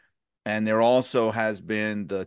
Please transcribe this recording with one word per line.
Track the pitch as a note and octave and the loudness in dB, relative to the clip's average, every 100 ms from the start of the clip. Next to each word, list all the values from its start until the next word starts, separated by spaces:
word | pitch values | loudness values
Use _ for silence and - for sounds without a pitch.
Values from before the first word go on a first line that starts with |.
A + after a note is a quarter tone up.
| _ _ _ _ G#2+ | _ _ _ _ -4
And | G#2+ A2 | -2 0
there | A2 | 4
also | A#2 B2+ B2 B2+ A2+ | 4 4 2 0 0
has | A#2 A2 F#2+ | 0 -2 -4
been | F2+ G#2+ G#2+ G#2 F#2 | -4 -4 -2 -4 -4
the | G2 | -6